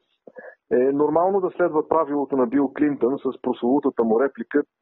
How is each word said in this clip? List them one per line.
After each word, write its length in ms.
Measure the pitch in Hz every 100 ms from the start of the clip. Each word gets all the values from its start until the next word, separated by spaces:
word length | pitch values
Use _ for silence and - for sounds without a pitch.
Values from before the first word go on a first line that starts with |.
| _ _ - - - - _
е 40 | 127
нормално 680 | 131 143 147 160 180 196
да 100 | 180 -
следва 300 | 175 156 151
правилото 480 | 160 147 147 139 135
на 120 | 120
Бил 240 | 139 139 139
Клинтън 400 | 147 135 117 143
с 240 | 131 -
прословутата 640 | 135 120 120 143 139 -
му 160 | 113 110
реплика: 440 | 139 117 113 143 - _